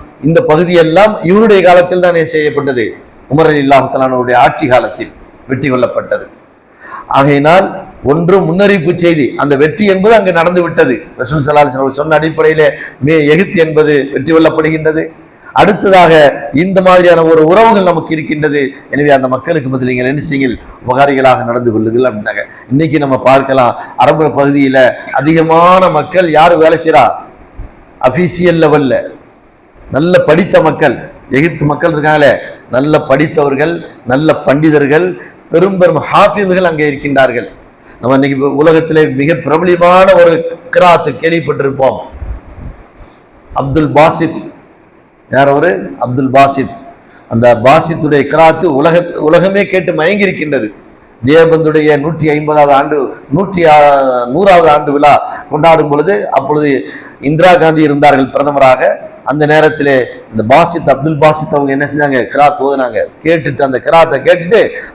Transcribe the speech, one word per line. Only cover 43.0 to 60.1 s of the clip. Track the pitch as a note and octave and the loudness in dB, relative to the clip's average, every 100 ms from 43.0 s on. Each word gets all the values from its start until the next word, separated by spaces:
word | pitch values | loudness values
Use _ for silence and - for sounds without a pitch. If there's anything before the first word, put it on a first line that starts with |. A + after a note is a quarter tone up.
| - _ _ _ - | -20 _ _ _ -12
அப்துல் | C3+ C3+ D3 D3 | -8 -4 -2 0
பாசித். | C3+ E3 - E3 A2 - - _ _ _ _ _ _ - | 2 2 0 -6 -6 -16 -20 _ _ _ _ _ _ -4
யார் | B2 C#3 | 0 2
அவரு? | C#3+ E3+ F#3+ F#3+ - | 2 0 -2 -8 -8
அப்துல் | A#2+ B2+ C3 | -6 -4 0
பாசித். | C3+ C#3 C3+ A#2 - - - _ - - | 2 2 0 -6 -10 -20 -20 _ -20 -8
அந்த | A#2 A#2+ G#2+ | 0 2 2
பாசித்துடைய | B2 D#3 D#3+ D#3+ D3+ D3 C#3 | 2 2 0 -4 -2 0 0
கிராத்து | D#3 D#3+ D#3+ F3+ | 2 2 2 -2
உலக, | C3+ D#3 E3+ F3 - | 0 0 0 -2 -4
உலகமே | D3+ E3 F#3 G3 G3 | 2 2 2 0 -2
கேட்டு | F#3 E3 | -2 -4
மயங்கி | D#3 D#3+ G3+ | -4 -2 0
இருக்கின்றது. | G3 D3+ D3+ C#3 G#2+ - - - _ _ B2 | -2 -4 -4 -4 -4 -10 -20 -20 _ _ 2
தேவபந்துடைய | D#3+ D#3+ D#3+ D#3 D#3 D3+ C#3+ | 4 4 2 0 0 2 0
நூற்றி | D#3 D#3+ D#3 | -2 -4 -2
ஐம்பதாவது | D3+ D3+ D3+ C#3+ | -2 0 2 2
ஆண்டு, | C#3 D3+ D3+ A#2+ - - | 2 0 -4 -4 -8 -6
நூற்றி | C#3+ G3+ F3 D#3+ | -4 -2 0 4
ஆ-, | D3+ D3 C#3 C3+ B2 A#2+ | 4 4 4 0 -2 -2
நூறாவது | C#3+ G3+ F3 D#3+ | 0 2 4 4
ஆண்டு | D3 D3 | 2 0
விழா | C#3+ D3 B2+ - - - | 0 2 2 0 -12 -8
கொண்டாடும் | D3 E3 E3+ D3+ | 0 2 2 2
பொழுது, | D3 D#3 G#3 - | -2 0 -2 -2
அப்பொழுது | - C3 D3 D3 C3+ - - - - | -4 -2 -2 -2 -2 -6 -14 -20 -8
இந்திரா | C3 D#3+ F3+ F3 | -4 2 4 4
காந்தி | D#3+ D#3 | 2 2
இருந்தார்கள் | D3+ C#3+ C#3+ C3+ B2+ | 0 2 2 2 0
பிரதமராக. | C3 C#3+ C#3 C3+ B2+ D#3 - - - | -2 -2 2 2 4 0 -2 -8 -12
அந்த | - D3 D3 | -6 -2 0
நேரத்திலே | D#3 D#3 - C#3+ C3+ A#2 | 2 2 0 0 0 -2